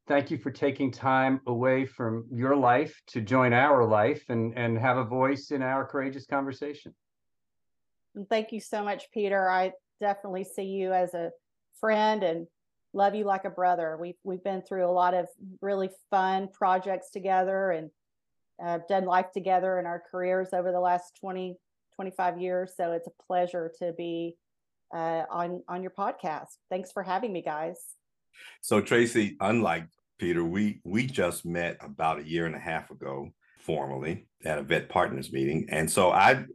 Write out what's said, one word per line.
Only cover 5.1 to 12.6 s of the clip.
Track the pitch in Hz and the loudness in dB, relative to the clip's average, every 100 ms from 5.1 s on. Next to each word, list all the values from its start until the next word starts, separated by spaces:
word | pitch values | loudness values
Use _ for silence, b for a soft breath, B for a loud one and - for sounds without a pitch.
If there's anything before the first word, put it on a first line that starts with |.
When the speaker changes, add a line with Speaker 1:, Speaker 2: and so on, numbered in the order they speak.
| 127 131 139 - | 2 2 0 -4
Speaker 1:
in | 143 | -4
our | 127 135 127 | -2 -2 -2
courageous | 143 135 135 - | -4 -4 -6 -4
conversation. | 139 135 - 147 143 - - _ _ _ _ _ _ _ _ _ _ _ 202 | -4 -2 -6 -10 -12 -16 -20 _ _ _ _ _ _ _ _ _ _ _ -12
Speaker 2:
And | 196 | -2
thank | 226 220 | -2 -2
you | 214 | -8
so | - 220 | -6 -4
much, | 208 196 - | -4 -4 -6
Peter. | 220 202 196 185 | -4 0 2 2
I | 185 190 185 _ - | 2 0 -4 _ -4
definitely | 208 202 202 185 | -2 -2 -4 -8
see | 196 - 190 | -8 -8 -6
you | 196 185 | -2 0
as | 185 180 | 0 0
a | 175 170 - _ _ _ _ | -2 -8 -10 _ _ _ _
friend | 220 214 214 214 | 0 4 4 2
and | 185 165 170 _ | 0 -2 -6 _